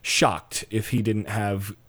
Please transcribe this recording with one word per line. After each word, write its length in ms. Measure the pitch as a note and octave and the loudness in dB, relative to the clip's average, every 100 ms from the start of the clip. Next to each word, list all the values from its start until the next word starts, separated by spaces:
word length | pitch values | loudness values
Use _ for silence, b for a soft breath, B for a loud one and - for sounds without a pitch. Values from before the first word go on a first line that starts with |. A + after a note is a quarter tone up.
shocked 640 | - - D3 E2 - - - | 0 2 4 2 -6 -10 -2
if 200 | A2 G#2+ | -2 0
he 120 | B2 | 0
didn't 260 | A2 G#2+ G2 | 2 0 -2
have 480 | G#2+ G2+ G2 G2+ - | -2 0 -2 -4 -10